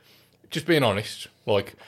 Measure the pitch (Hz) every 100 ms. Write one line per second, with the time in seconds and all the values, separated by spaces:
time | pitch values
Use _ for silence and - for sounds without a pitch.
0 | _ _ _ _ - 165 143 160 123 98
1 | 107 - - _ - 104 - -